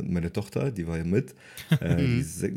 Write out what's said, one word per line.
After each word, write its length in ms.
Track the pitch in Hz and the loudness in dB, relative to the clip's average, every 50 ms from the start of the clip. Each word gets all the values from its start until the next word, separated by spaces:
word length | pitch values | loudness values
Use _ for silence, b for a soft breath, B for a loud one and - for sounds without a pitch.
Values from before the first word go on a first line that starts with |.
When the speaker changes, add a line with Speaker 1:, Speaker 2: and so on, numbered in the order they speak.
| - | -4
Speaker 1:
meine 300 | - - - 82 85 - | -2 0 0 0 0 -2
Tochter, 380 | 107 107 - - - 131 139 | -4 -6 -2 -2 -2 -2 -2
die 160 | 117 95 82 | -2 -4 -4
war 100 | 82 82 | -2 -2
ja 60 | 82 82 | -2 0
mit, 320 | 85 95 113 - - - B B B B B B B | 2 2 2 2 0 -12 B B B B B B B
Speaker 2:
<laughs> 100 | 165 127 | 0 2
Speaker 1:
äh, 140 | - 85 85 | 4 2 2
die 60 | 85 135 | 4 4
Speaker 2:
Mhm. 120 | 123 120 82 | 4 2 2
Speaker 1:
ist 180 | 80 80 85 87 | 0 -2 -4 -4
se-, 140 | 92 98 92 | -4 -2 -2